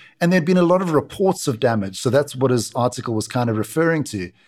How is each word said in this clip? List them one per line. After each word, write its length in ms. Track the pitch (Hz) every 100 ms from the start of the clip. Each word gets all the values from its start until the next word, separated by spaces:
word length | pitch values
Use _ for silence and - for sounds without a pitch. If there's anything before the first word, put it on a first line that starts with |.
| - _
And 120 | 175
there'd 120 | 180
been 140 | 156 185
a 40 |
lot 200 | 170 185
of 100 | 185
reports 560 | 151 - - 190 175 -
of 100 | 113
damage. 400 | 123 113 98 95
So 120 | 131
that's 260 | 135 139 131
what 140 | 131
his 220 | 127 -
article 400 | - 123 - 123
was 120 | 113 -
kind 220 | 127 120
of 60 | 107
referring 480 | 107 156 165 165
to. 260 | 139 104 90 -